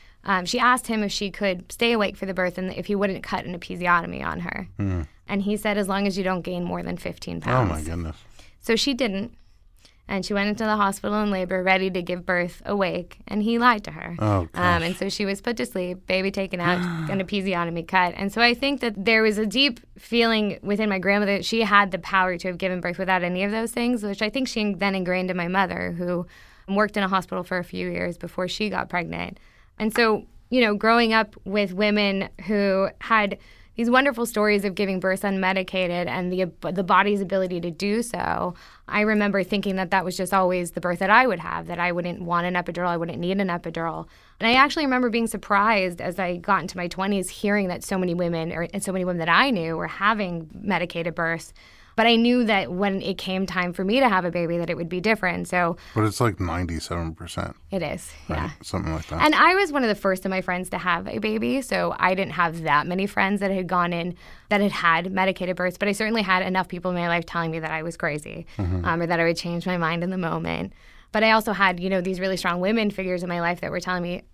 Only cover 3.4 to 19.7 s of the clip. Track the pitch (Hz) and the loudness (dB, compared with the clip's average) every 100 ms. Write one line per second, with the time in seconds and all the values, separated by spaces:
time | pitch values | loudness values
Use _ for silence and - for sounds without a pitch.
3.4 | - 180 - 180 175 175 175 65 76 80 | -6 -10 -10 -4 2 2 2 -6 -6 -6
4.4 | 175 - 175 - 98 90 76 - - 202 | -6 -8 -10 -4 -2 -2 -4 -12 -6 -2
5.4 | 196 208 214 208 190 196 202 185 185 180 | 0 0 0 0 0 0 0 0 -2 -2
6.4 | 180 180 175 175 175 175 180 165 180 175 | -4 -4 -4 -4 -6 -6 -8 -10 -8 -6
7.4 | - 127 101 78 80 85 80 - - - | 0 2 2 0 -4 -4 -6 -8 -16 -20
8.4 | - - - 226 285 254 233 196 - - | -20 -12 -2 0 2 0 -2 -2 -8 -12
9.4 | - - - _ - _ - 196 180 202 | -20 -20 -20 _ -20 _ -6 -6 -2 0
10.4 | 202 208 220 214 196 196 208 214 208 190 | 0 0 0 2 0 0 -2 0 0 0
11.4 | 180 190 185 190 190 180 175 180 175 175 | 0 0 4 4 2 -2 -4 -6 0 0
12.4 | 175 - - 202 185 170 170 - - 214 | 0 -6 -4 0 0 -2 -8 -16 -6 -2
13.4 | 214 233 240 220 - 151 - 170 107 98 | 2 4 4 2 -4 -12 -10 -2 2 2
14.4 | 85 - 180 170 165 180 196 - 196 196 | 0 0 2 4 0 -2 -4 -2 -2 -2
15.4 | 240 233 240 196 180 180 - 185 190 196 | -4 -4 -4 -4 -6 -6 -2 0 0 -2
16.4 | 190 180 175 180 175 165 156 196 180 208 | -4 0 2 2 0 -4 -2 -2 -2 -2
17.4 | 190 175 170 170 160 185 180 - 196 220 | 0 0 -2 -4 2 4 4 0 -4 4
18.4 | 240 240 277 277 240 196 196 220 220 208 | 4 4 -2 0 -2 -2 2 4 4 2
19.4 | 220 226 285 | 0 2 2